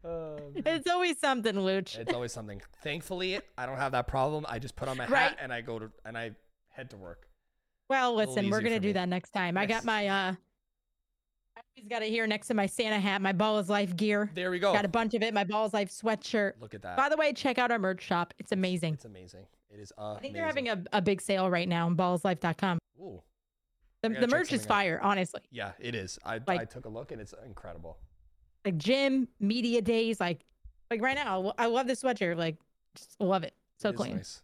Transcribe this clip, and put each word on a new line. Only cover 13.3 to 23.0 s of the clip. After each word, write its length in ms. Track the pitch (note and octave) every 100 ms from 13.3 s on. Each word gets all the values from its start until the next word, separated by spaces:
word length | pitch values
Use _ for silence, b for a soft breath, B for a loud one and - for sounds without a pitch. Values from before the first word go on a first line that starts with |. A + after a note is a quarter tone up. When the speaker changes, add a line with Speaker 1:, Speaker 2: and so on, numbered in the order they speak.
Speaker 2:
Ball 280 | F#3 G#3+ G#3+
is 100 | F#3
Life 260 | G#3 G3+ F3
gear. 340 | G#3+ G#3 G#3
Speaker 1:
There 180 | E3 F3+
we 80 | F3+
go. 140 | G3
Speaker 2:
Got 100 | G3+ G3+
a 40 |
bunch 240 | A3+ A3+
of 100 | A3+
it. 100 | A3
My 100 | G#3+ F#3+
Ball 200 | G#3+ A3
is 80 |
Life 160 | G#3+ G3
sweatshirt. 640 | - A3 G#3+ - A3+ G3 -
Speaker 1:
Look 140 | A2
at 80 | G#2
that. 160 | G2 D3+
Speaker 2:
By 100 | C#4
the 80 | D4+
way, 160 | D4+
check 260 | - C#4 B3
out 140 | A#3+
our 80 | A#3
merch 220 | F#3+ F#3
shop. 320 | - F3 F3 -
It's 80 | -
Speaker 1:
It's, 40 |
Speaker 2:
amazing. 440 | G3 F#3 F3+ E3 D3+
Speaker 1:
it's 100 | A#2
amazing. 400 | F#2+ F2+ F#2 G2 _ _
It 100 | G#2
is 140 | G2+ -
amazing. 200 | G#2+ G#2
Speaker 2:
I 20 |
think 140 | C4+
they're 120 | E4+ E4
having 220 | C#4+ A#3+
a, 140 | G#3 F3
a 100 | G#3
big 200 | F#3 G3
sale 280 | - G3 F#3
right 180 | F3 F3+
now 180 | E3+ E3+
on 100 | F3
ballislife 440 | F3+ F3+ G3 F3+
dot 160 | F3 D#3+
com. 200 | G3 E3+ _
Speaker 1:
Ooh. 220 | _